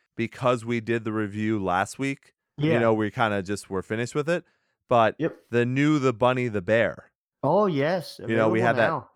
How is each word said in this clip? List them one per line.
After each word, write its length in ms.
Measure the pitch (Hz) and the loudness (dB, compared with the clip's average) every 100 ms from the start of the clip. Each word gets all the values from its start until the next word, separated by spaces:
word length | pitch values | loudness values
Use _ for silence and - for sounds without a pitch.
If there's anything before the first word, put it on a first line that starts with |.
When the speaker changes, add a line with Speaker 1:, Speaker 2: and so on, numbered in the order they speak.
| _ - | _ -6
Speaker 1:
because 480 | 117 - 131 123 | -6 0 0 0
we 160 | 113 120 | -2 -4
did 240 | 110 117 | -2 -2
the 80 | 110 | -2
review 500 | 107 107 104 107 110 | -4 -4 -2 -2 -2
last 360 | 92 90 101 - | 0 0 0 -4
week, 360 | 135 139 _ _ _ - | -6 -6 _ _ _ -6
you 140 | 147 | 0
Speaker 2:
Yeah. 80 | 147 | 2
Speaker 1:
know, 160 | 117 | 2
we 160 | 110 107 | 2 0
kinda 320 | 127 113 101 | 0 0 0
just 260 | 92 101 - | -4 -8 -6
were 140 | 95 | -8
finished 320 | - 110 123 | -6 -6 -4
with 140 | 147 147 | -4 -2
it. 160 | 175 - _ _ _ _ | -4 -6 _ _ _ _
But 280 | 120 110 - | 4 4 2
Speaker 2:
Yep. 180 | 160 - _ | -4 -6 _
Speaker 1:
the 160 | 117 120 | 0 0
new 320 | 131 147 151 | 2 2 2
The 140 | 131 | 2
Bunny 340 | 110 123 127 123 | 2 0 2 -2
the 160 | 101 | -4
Bear. 480 | 90 113 98 - - _ _ _ | 0 2 2 -2 -16 _ _ _
Speaker 2:
Oh, 240 | 135 185 208 | 0 2 2
yes. 520 | 143 147 180 - - | 0 -2 -2 -6 -12
Speaker 1:
You 160 | 107 113 | -2 2
know, 120 | 110 | 2
we 120 | 113 | 4
Speaker 2:
Available 20 | |
Speaker 1:
had 140 | 117 117 | 2 2
that 120 | 110 | 0
Speaker 2:
now. 200 | 151 - | 0 -8